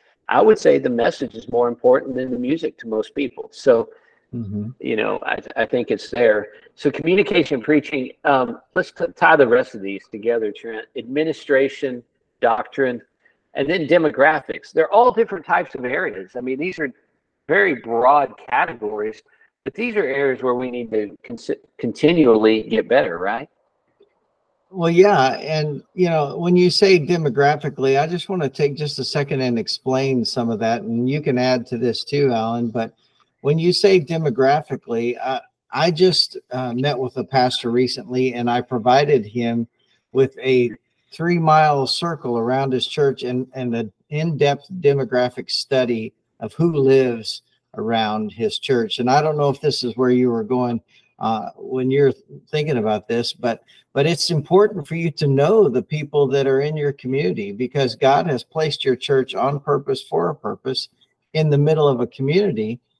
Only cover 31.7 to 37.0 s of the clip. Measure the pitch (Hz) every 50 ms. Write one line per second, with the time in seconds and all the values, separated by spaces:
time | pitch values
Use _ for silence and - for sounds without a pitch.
31.7 | 127 113 123 120 110 - - - 143 143 143 131 120 113 113 113 117 120 120 113
32.7 | 107 113 113 113 _ _ _ _ _ _ _ _ _ _ - 139 156 165 165 175
33.7 | 175 - - 196 190 185 139 - 165 160 160 143 107 131 131 135 143 160 - -
34.7 | 135 - _ - 117 113 120 120 120 - 117 131 131 123 - _ _ _ _ -
35.7 | - 135 160 180 165 151 185 185 147 - - - - - - - 123 127 127 123
36.7 | 117 123 135 147 135 127